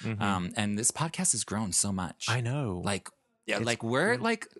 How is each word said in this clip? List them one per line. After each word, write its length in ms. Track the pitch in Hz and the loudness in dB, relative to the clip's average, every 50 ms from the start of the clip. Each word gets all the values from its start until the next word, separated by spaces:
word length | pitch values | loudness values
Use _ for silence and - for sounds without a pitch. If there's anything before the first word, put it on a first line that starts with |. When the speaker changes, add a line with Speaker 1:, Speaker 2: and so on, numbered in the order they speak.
| - | -6
Speaker 1:
Mm-hmm. 180 | 117 113 101 | -4 -2 2
Speaker 2:
Um, 300 | 101 101 98 92 87 87 - | 2 4 4 2 0 -2 -2
and 220 | - 104 104 104 104 | -2 0 0 0 0
this 120 | 120 - | 0 0
podcast 400 | - - 160 165 - - 185 - - | 0 0 -4 -4 -2 -2 0 0 0
has 100 | 110 - | 0 -2
grown 280 | - 95 107 113 95 87 | -2 -2 -2 -2 0 0
so 180 | - - 101 | 0 2 2
much. 360 | 98 92 90 82 - - - - | 0 -2 -2 -4 -6 -6 -2 0
Speaker 1:
I 100 | 110 127 | 0 0
know. 400 | 120 117 131 147 139 107 90 90 92 | 0 0 -2 -2 -2 -2 -2 -2 0
Speaker 2:
Like, 260 | 101 101 92 - - - _ _ _ _ _ _ | -2 -2 -2 -4 -10 -16 _ _ _ _ _ _
yeah, 120 | 107 104 101 | -2 0 0
Speaker 1:
It's 80 | 113 | 2
Speaker 2:
like, 180 | 113 117 - - | 2 0 0 0
we're, 240 | 113 120 135 170 214 | 0 2 4 4 4
Speaker 1:
weird. 120 | 240 247 | 2 2
Speaker 2:
like, 260 | 214 226 233 220 - - - - | 2 0 0 0 -4 -12 -16 -20